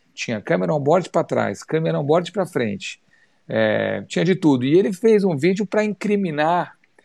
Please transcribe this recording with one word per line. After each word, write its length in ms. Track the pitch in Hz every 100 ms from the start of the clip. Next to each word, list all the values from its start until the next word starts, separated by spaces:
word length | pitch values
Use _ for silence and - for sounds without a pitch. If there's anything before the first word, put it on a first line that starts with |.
| _
tinha 280 | - - 110
câmera 340 | - 180 180
on-board 340 | 156 135 175 -
pra 140 | 170
trás, 400 | 151 123 107 98
câmera 380 | - 156 160 165
on-board 320 | 143 160 175
pra 120 | 214
frente. 560 | 180 147 113 98 - - _ _ _ _ -
É, 540 | 117 107 107 104 101 -
tinha 160 | 180
de 100 | 170
tudo. 300 | 185 156 131
E 120 | 131 165
ele 160 | 226
fez 300 | 185 226 208
um 140 | 190 143
vídeo 280 | 165 190
pra 200 | 208 214
incriminar 920 | 214 202 196 208 185 147 156 175 151 - _ _